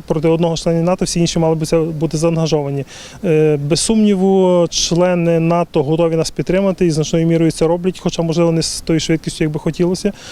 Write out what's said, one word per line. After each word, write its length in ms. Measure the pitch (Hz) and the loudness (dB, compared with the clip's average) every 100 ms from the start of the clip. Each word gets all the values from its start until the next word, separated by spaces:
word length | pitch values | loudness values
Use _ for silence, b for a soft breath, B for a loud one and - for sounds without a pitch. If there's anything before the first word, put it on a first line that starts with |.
| - | -4
проти 220 | 175 160 | 0 2
одного 280 | 165 170 160 | 2 0 0
члена 260 | 170 165 | -2 0
нато 220 | 170 185 | 0 0
всі 160 | 180 170 | -2 0
інші 180 | 165 175 | 0 2
мали 160 | 160 | 0
б 120 | 160 160 | 0 0
це 120 | 165 | 0
бути 380 | 160 156 156 151 | 0 -2 -4 0
заангажовані. 680 | 170 165 160 151 139 139 135 B B B | 0 0 0 0 -2 -6 -8 B B B
Е, 320 | 190 156 156 147 | 0 2 2 0
без 240 | 143 160 | 0 -2
сумніву, 840 | - 220 208 190 190 190 180 180 165 | 2 2 4 4 2 4 4 4 2
члени 720 | - - 170 180 175 170 165 | -2 -2 0 2 2 2 2
нато 420 | 165 170 170 170 | 2 0 0 0
готові 340 | 139 160 170 160 | 0 0 0 0
нас 140 | 156 | -2
підтримати 560 | - 151 185 196 180 175 | -4 -2 0 0 0 0
і 40 | |
значною 360 | 156 151 165 165 | 0 0 0 2
мірою 240 | 165 165 | 2 2
це 160 | - 160 | 2 0
роблять, 320 | 175 180 - | 0 -2 -4
хоча, 240 | 180 - | -4 -4
можливо, 300 | 165 165 170 | -2 0 2
не 100 | 165 | 0
з 180 | 156 - | -2 -6
тою 200 | - 160 | -2 -2
швидкістю, 440 | - 160 - - | 0 -2 -4 -4
як 80 | 160 | -4
би 80 | 151 | -2
хотілося, 520 | 170 151 175 185 202 B B | -6 -2 -2 -2 -4 B B